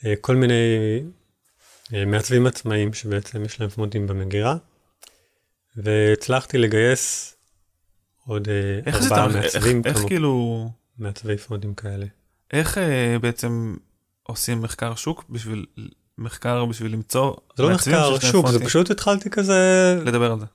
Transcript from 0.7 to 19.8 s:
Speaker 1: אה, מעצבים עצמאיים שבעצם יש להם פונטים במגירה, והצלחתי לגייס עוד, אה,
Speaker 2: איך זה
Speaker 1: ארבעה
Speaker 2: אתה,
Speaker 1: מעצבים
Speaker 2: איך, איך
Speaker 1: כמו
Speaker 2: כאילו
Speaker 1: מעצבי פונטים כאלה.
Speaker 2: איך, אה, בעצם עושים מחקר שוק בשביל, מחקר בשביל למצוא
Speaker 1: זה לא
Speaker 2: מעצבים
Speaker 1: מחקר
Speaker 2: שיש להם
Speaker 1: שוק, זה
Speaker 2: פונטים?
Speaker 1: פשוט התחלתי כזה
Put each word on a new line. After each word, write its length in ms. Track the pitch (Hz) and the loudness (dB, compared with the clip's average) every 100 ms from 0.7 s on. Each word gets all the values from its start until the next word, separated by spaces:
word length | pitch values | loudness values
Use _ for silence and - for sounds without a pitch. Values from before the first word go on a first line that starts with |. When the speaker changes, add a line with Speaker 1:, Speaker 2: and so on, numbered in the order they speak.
| 110 107 113 160 185 _ _ _ _ _ _ - | 2 0 -2 -6 -16 _ _ _ _ _ _ -10
Speaker 1:
אה, 120 | 107 101 | -4 0
מעצבים 420 | 104 - 123 123 | 0 2 2 2
עצמאיים 460 | 123 113 107 104 | 0 -2 0 0
שבעצם 520 | 107 107 101 101 107 107 | -4 -4 -4 -4 -8 -8
יש 140 | - | -6
להם 100 | 104 | -6
פונטים 380 | 107 107 107 101 | -4 -4 -2 -2
במגירה, 500 | 98 95 101 113 165 - _ _ _ - _ _ _ _ _ _ 113 | -2 -2 0 0 -2 -8 _ _ _ -20 _ _ _ _ _ _ -8
והצלחתי 800 | 104 107 107 107 - 127 - 131 | -2 2 4 2 2 -2 0 0
לגייס 760 | 113 110 120 131 - - - - _ _ _ _ _ _ _ _ - | 2 4 4 2 -2 -6 -10 -18 _ _ _ _ _ _ _ _ -8
עוד, 240 | 107 104 | -6 -2
אה, 300 | 101 98 98 143 | -2 -2 -4 -4
Speaker 2:
איך 160 | - | -2
זה 140 | 254 - | 2 2
Speaker 1:
ארבעה 140 | 107 | 2
Speaker 2:
אתה, 80 | 101 | 2
Speaker 1:
מעצבים 380 | 82 - 117 123 | 0 2 2 2
Speaker 2:
איך, 100 | 120 | 0
איך 100 | 107 | 0
Speaker 1:
כמו 100 | 104 | 0
Speaker 2:
כאילו 640 | 175 151 127 117 113 113 113 _ 120 | 0 2 2 0 -4 -6 -12 _ -10
Speaker 1:
מעצבי 400 | 104 98 110 101 | -10 -8 -6 -6
פונטים 360 | - 107 104 | -6 -8 -6
כאלה. 320 | 98 104 98 101 - _ _ _ | -8 -8 -8 -8 -12 _ _ _
Speaker 2:
איך, 240 | - - 202 | -2 -2 -2
אה, 380 | 170 131 120 117 | 0 0 0 0
בעצם 540 | 120 117 120 117 113 92 - _ _ _ | -2 -4 -4 -4 -6 -8 -14 _ _ _
עושים 380 | - 110 - 117 | -12 -8 -4 -4
מחקר 340 | 113 - 117 113 | -4 -6 -8 -6
שוק 300 | 151 165 - | -8 -8 -10
בשביל, 360 | 117 110 107 - - 107 - _ - | -12 -8 -8 -10 -14 -18 -18 _ -12
מחקר 480 | 113 - 127 123 120 | -12 -8 -4 -2 -2
בשביל 260 | 113 110 | -4 -6
למצוא 400 | 110 107 131 117 - _ - | -6 -4 -2 0 -4 _ 0
Speaker 1:
זה 60 | |
לא 60 | 147 | 2
Speaker 2:
מעצבים 260 | 185 135 165 | 2 2 4
Speaker 1:
מחקר 180 | 147 135 | 4 2
Speaker 2:
שיש 80 | |
להם 80 | 127 | 4
Speaker 1:
שוק, 140 | 185 131 | 4 4
זה 60 | |
Speaker 2:
פונטים? 160 | 120 120 | 4 4
Speaker 1:
פשוט 240 | 160 180 | 2 2
התחלתי 380 | 202 208 202 196 | 2 2 0 0
כזה 260 | 208 196 190 185 185 | -2 2 4 6 6